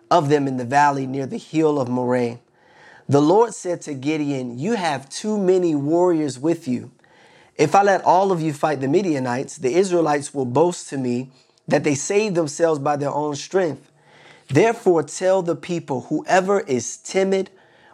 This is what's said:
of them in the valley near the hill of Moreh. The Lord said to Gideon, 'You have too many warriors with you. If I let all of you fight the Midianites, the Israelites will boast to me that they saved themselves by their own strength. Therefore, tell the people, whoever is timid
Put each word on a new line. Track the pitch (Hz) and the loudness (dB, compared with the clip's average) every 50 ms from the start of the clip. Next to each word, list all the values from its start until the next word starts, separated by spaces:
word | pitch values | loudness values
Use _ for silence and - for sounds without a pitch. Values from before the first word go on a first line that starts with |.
| _ _ | _ _
of | - 175 151 139 | 2 2 4 4
them | 151 147 139 | 2 2 2
in | 139 131 127 | -2 -4 -4
the | 123 | -4
valley | 117 139 143 147 143 143 139 135 | 0 2 4 4 4 2 0 -4
near | 127 131 139 135 | -4 -4 -6 -6
the | 139 214 220 | -6 -8 -10
hill | - - - 156 160 151 147 143 | -10 -4 0 2 2 2 2 0
of | 127 120 | 0 -2
Moreh. | 123 123 127 123 123 123 123 117 120 123 _ _ _ _ _ _ _ _ - - - - _ - | -2 -2 0 0 0 0 0 -2 -4 -8 _ _ _ _ _ _ _ _ -20 -20 -20 -14 _ 2
The | 131 143 | 2 4
Lord | 147 156 185 214 240 226 - | 6 6 6 4 4 2 0
said | - - 180 170 147 | -6 -6 -6 -6 -6
to | - 156 147 | -8 -10 -10
Gideon, | 131 127 147 156 151 147 143 143 131 127 123 120 123 | -6 -4 -2 -2 -2 -2 -4 -4 -4 -6 -8 -8 -6
'You | 151 214 233 | -4 -4 -2
have | 208 180 160 143 131 139 - | -2 -2 -2 -4 -4 -6 -10
too | - - - 214 214 208 | -12 -8 -6 -4 -2 0
many | 190 180 190 185 180 170 151 | 2 2 2 2 2 2 0
warriors | 143 139 147 165 175 180 180 170 156 151 139 127 123 | 0 0 0 2 2 4 2 2 2 0 -4 -4 -4
with | 131 165 170 - - 131 | -2 -2 -2 -2 -4 -4
you. | 123 113 113 127 - _ _ _ _ _ _ _ _ _ _ _ _ | -6 -6 -6 -12 -18 _ _ _ _ _ _ _ _ _ _ _ _
If | - 151 147 160 | 0 2 4 4
I | 196 | 4
let | 202 202 190 - - | 6 4 4 4 4
all | - 160 180 196 196 | 4 4 4 4 2
of | 185 165 | 0 0
you | 156 160 | -2 -2
fight | 139 - - 156 151 131 | -2 -2 -2 -2 -2 -2
the | 135 | -2
Midianites, | 135 147 180 208 180 151 135 127 123 120 127 139 - - | 0 0 2 2 0 -2 -2 -2 -2 -4 -4 -6 -8 -8
the | - - 123 139 | -4 -2 0 2
Israelites | 175 202 190 175 175 160 151 147 147 143 - | 2 2 2 2 0 2 2 0 0 -2 -6
will | - 143 131 | -6 -6 -6
boast | 123 120 147 165 180 175 - - - | 0 2 2 2 2 0 -4 -10 -10
to | 147 135 | -8 -6
me | 127 123 120 123 135 143 - _ _ _ _ _ _ | -4 -2 -4 -4 -6 -8 -14 _ _ _ _ _ _
that | - 139 151 160 | -2 -2 0 0
they | 156 143 | 0 -2
saved | 135 - - 196 208 220 214 175 | -2 -2 -2 0 0 0 0 0
themselves | 170 165 139 - - 170 165 156 143 | -2 -2 -2 -2 0 0 0 2 0
by | 135 151 147 | -2 -2 -2
their | 143 143 139 | -2 -4 -4
own | - 143 151 151 143 | -4 -4 -4 -4 -6
strength. | 143 - - - 196 185 156 131 - - _ _ _ _ _ _ - - - - _ _ - | -8 -8 -4 -2 0 0 0 -4 -8 -14 _ _ _ _ _ _ -20 -20 -20 -20 _ _ 0
Therefore, | 131 147 208 226 226 226 - 196 175 160 | 2 4 4 4 2 0 0 2 2 2
tell | 147 143 - - 185 185 190 190 | 0 -2 -6 -2 0 2 2 2
the | 175 170 160 | 0 -2 -4
people, | - - - 175 165 143 - 139 123 | -4 -6 -6 -6 -6 -4 -4 -6 -6
whoever | - - - - - - 165 190 185 190 202 190 | -4 -4 -6 -6 0 2 2 2 2 2 0 0
is | 151 143 131 120 110 - - | 0 -2 -2 -2 -4 -6 -10
timid | - - - - 190 190 190 190 190 190 - - _ _ _ _ _ _ _ | -14 -14 -6 -2 -2 0 0 0 -2 -4 -6 -12 _ _ _ _ _ _ _